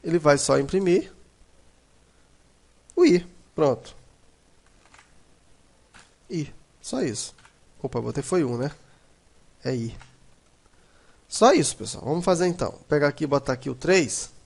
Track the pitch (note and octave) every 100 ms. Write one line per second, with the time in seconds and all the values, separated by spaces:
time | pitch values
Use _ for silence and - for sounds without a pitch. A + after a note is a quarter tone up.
0 | - E3+ D3+ C#3 - C#3 C#3 F#3+ F#3 F3+
1 | - - - _ _ _ _ _ _ _
2 | _ _ _ _ _ _ _ _ - -
3 | E4+ F3+ - - _ - D3 A#2+ - -
4 | - _ _ _ _ _ _ _ _ -
5 | _ - _ _ _ _ _ _ _ -
6 | - _ _ E3+ C#3+ - _ _ - B3+
7 | E3 G#2 - - - _ _ _ C3+ B2
8 | A#2 C#3+ - F#3 C3+ A#2+ C#3 - _ _
9 | _ _ _ _ _ _ C3 B2+ A2+ -
10 | - _ - _ _ _ _ _ _ _
11 | _ _ _ - A#3 F4+ D3 - - -
12 | - E3 F3 E3+ F3+ F3 A2+ - - D3+
13 | C#3+ C#3 D3+ C#3 C3 B2+ C3 B2+ E3 F#3
14 | C3 - - -